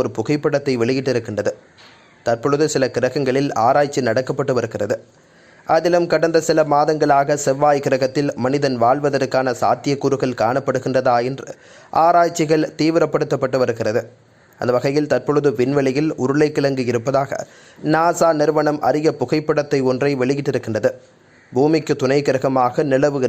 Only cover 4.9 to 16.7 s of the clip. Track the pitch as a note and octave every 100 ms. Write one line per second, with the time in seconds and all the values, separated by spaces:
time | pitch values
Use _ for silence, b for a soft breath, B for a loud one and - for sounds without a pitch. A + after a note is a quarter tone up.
4.9 | - - _ b b b b b E3 E3+
5.9 | F3 E3+ D#3+ E3 E3 D#3+ D#3+ D3+ C#3+ D3+
6.9 | D#3 D3 C#3 C#3+ D3 - C3+ D3 C#3+ C#3
7.9 | C3 C3 D3 C#3+ - B2 C#3+ C#3 B2 A#2
8.9 | C#3+ C#3+ C3+ C3 C3 C3 A#2+ G#2+ B2 -
9.9 | C#3 C#3 C3+ C3 B2 A2 C3+ C3+ B2+ C3+
10.9 | C3 B2+ A#2+ B2 C3+ - - B B B
11.9 | - E3 F3 E3+ E3+ D#3 D#3+ D3+ - D#3
12.9 | E3 D#3 D3+ C#3+ C3+ C3 C3 A#2+ A2+ G#2+
13.9 | A2 - - _ b b b A#2+ B2 C#3
14.9 | C#3+ C#3+ B2+ A#2+ D3 C#3 B2 B2 C#3+ C3+
15.9 | C3 D#3 - B2+ C#3+ D3+ D3+ C#3